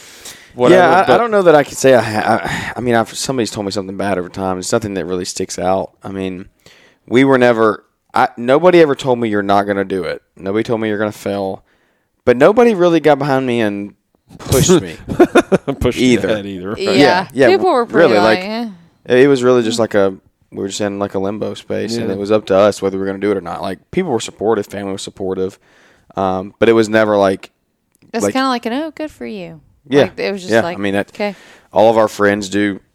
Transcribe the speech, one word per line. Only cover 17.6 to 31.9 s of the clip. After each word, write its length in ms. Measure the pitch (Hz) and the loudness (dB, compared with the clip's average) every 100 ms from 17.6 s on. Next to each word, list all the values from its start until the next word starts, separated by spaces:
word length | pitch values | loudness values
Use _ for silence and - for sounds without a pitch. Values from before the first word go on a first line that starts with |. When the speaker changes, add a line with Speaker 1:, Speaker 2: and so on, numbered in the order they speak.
| 370 | 2
Speaker 3:
were 140 | 269 240 | 0 0
Speaker 2:
really, 240 | - 143 | 4 4
Speaker 3:
pretty 60 | 107 | 4
Speaker 2:
like, 240 | - 185 | 2 0
Speaker 3:
like, 60 | 196 | -2
eh. 200 | 220 233 180 _ _ - | -8 -8 -12 _ _ 0
Speaker 2:
it 220 | 123 143 | 4 4
was 120 | 135 | 4
really 220 | 123 123 | 2 2
just 160 | 110 117 | 2 -2
like 140 | 110 | -2
a, 200 | 104 98 95 _ _ _ | 0 0 -2 _ _ _
we 60 | 98 | -10
were 100 | 98 | -8
just 140 | 95 | -6
in, 180 | 104 101 | -6 -4
like, 140 | 101 | -6
a 60 | 98 | -6
limbo 340 | 98 104 104 | -6 -6 -10
space, 420 | 101 - 101 104 117 | -10 -10 -8 -6 -6
and 120 | 113 | -6
Speaker 1:
Yeah. 60 | 101 | -6
Speaker 2:
it 20 | |
was 120 | 101 | -2
up 160 | 107 - | -2 2
to 80 | 95 | 4
us 240 | 104 95 | 4 2
whether 160 | 98 95 | -4 -4
we 20 | |
were 40 | 95 | -6
gonna 140 | 98 | -4
do 120 | 101 | -2
it 60 | 98 | -2
or 40 | |
not. 200 | 85 82 | -6 -10
Like, 300 | 95 95 _ | -10 -10 _
people 200 | 180 185 | -6 -2
were 80 | 113 | -4
supportive, 460 | - - 101 107 - | -6 -6 -2 -2 -4
family 240 | 98 98 | -10 -10
was 100 | 98 | -10
supportive, 560 | - - 95 95 95 - _ _ _ _ _ - | -12 -10 -8 -6 -6 -8 _ _ _ _ _ -4
um, 360 | 95 95 98 - | -4 -4 -8 -2
but 80 | 107 | 2
it 60 | |
was 160 | 113 107 | 4 4
never 260 | 110 107 104 | 2 4 4
like, 360 | 98 98 - _ _ _ _ _ _ | 2 0 -8 _ _ _ _ _ _
Speaker 3:
It's 100 | 226 - | -4 -2
Speaker 2:
like 80 | |
Speaker 3:
kinda 160 | 262 269 | -2 -2
like 160 | 240 240 | -4 -6
an, 80 | |
"Oh, 180 | 254 320 | -8 -8
good 200 | - 302 | -10 -14
for 140 | - 240 | -12 -14
you." 360 | 208 170 160 _ _ 139 | -14 -16 -18 _ _ -2
Speaker 2:
Yeah. 140 | 139 | 2
Speaker 3:
Like, 180 | 113 - | 2 -2
it 120 | 196 | -6
was 80 | 196 | -6
just 100 | 180 | -2
Speaker 2:
Yeah. 120 | 113 | 0
Speaker 3:
like, 140 | 170 98 | 0 -4
Speaker 2:
I 40 | |
mean, 120 | 101 101 | -4 -4
that, 120 | - | -4
Speaker 3:
okay. 220 | - 208 185 - - _ | -6 -8 -8 -18 -20 _
Speaker 2:
all 180 | - | 2
of 80 | 110 | 4